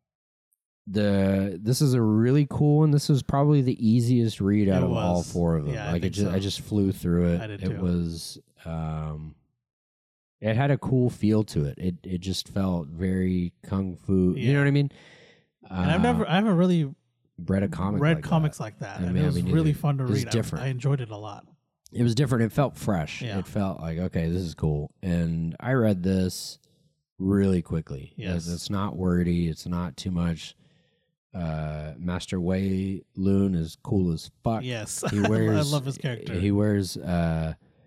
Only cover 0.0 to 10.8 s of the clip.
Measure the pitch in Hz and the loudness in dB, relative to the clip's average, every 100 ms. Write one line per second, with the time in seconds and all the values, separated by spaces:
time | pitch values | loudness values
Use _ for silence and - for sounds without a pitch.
0 | _ _ _ _ _ _ _ _ - 101 | _ _ _ _ _ _ _ _ -6 -2
1 | 104 98 98 98 98 87 107 127 147 127 | 2 2 2 2 0 -4 -2 2 2 4
2 | 110 107 117 143 143 - 147 147 156 147 | 4 4 4 4 2 2 4 4 4 4
3 | - 139 - 139 147 147 127 - 110 120 | 2 0 2 2 4 4 4 2 4 4
4 | 117 123 113 - 98 104 98 92 123 120 | 6 4 2 2 2 4 4 4 2 0
5 | 87 87 76 90 85 82 73 69 - 87 | 2 0 0 0 2 2 -2 -4 -2 -2
6 | 92 85 101 95 101 - - 107 98 98 | -2 -2 0 0 -2 -6 -4 0 0 0
7 | 87 85 87 85 107 101 95 - 90 87 | 0 2 2 0 -4 -8 -6 -4 -2 0
8 | 85 82 - - _ _ 82 80 80 78 | -2 -6 -12 -16 _ _ -10 -8 -6 -6
9 | 78 76 78 - _ _ _ _ _ _ | -8 -10 -12 -18 _ _ _ _ _ _
10 | _ _ _ - 107 110 143 139 | _ _ _ -6 -2 0 2 0